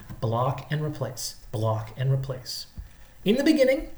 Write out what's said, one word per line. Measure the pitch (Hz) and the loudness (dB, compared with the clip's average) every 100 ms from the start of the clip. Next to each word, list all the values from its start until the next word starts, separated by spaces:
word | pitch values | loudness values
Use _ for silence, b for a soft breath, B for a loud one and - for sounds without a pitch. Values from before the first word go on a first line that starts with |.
| - - | -16 -6
Block | 113 117 131 135 - | -2 2 0 -2 -4
and | 151 | -4
replace, | 151 - 120 - - - - | -2 -4 -6 -6 -10 -10 -8
block | 107 110 107 107 - | -2 0 0 -4 -2
and | 127 | 0
replace. | 135 131 127 - - - - b b b b | 2 0 -6 -8 -10 -10 -14 b b b b
In | 185 240 | 2 4
the | |
beginning, | 294 302 254 277 - | 6 6 6 4 0